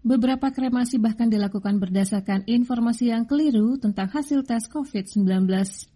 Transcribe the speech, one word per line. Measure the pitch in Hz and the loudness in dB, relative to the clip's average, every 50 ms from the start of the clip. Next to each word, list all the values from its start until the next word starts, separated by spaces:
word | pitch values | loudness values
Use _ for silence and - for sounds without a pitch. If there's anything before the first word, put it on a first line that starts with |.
| - | 2
Beberapa | 226 254 247 220 254 262 262 - 269 | 2 2 4 2 2 0 0 -2 -4
kremasi | 269 - 262 254 240 247 247 240 - 247 | -2 -2 -2 0 0 0 0 0 0 0
bahkan | 214 226 220 220 233 226 | 0 0 0 2 0 2
dilakukan | 214 208 202 196 196 202 - 202 202 202 | 2 2 0 -2 -4 -4 -2 0 0 0
berdasarkan | 196 185 185 196 196 190 220 202 190 - 196 196 196 | 0 0 0 0 0 0 0 -4 -2 -2 -2 -2 0
informasi | - 233 240 247 240 254 233 233 233 233 - 247 240 | 0 2 2 2 2 0 0 0 0 0 0 0 0
yang | 226 226 233 | 0 0 0
keliru | 233 277 294 311 302 233 214 214 226 262 269 | 0 0 2 2 4 4 4 2 2 0 0
tentang | - 208 202 - 190 190 | -2 -2 -2 -2 -4 -4
hasil | - 294 285 294 285 277 269 | -2 -4 -2 0 0 -2 0
tes | - 240 233 226 - | 0 -4 -4 -4 -6
covid | - 302 277 277 - 208 | -8 -8 -8 -4 -6 -6
sembilan | 190 - - 208 196 185 185 185 190 185 | -6 -2 -2 0 2 2 2 2 2 2
belas. | 190 190 196 190 - - - _ _ | 2 0 0 -2 -4 -16 -20 _ _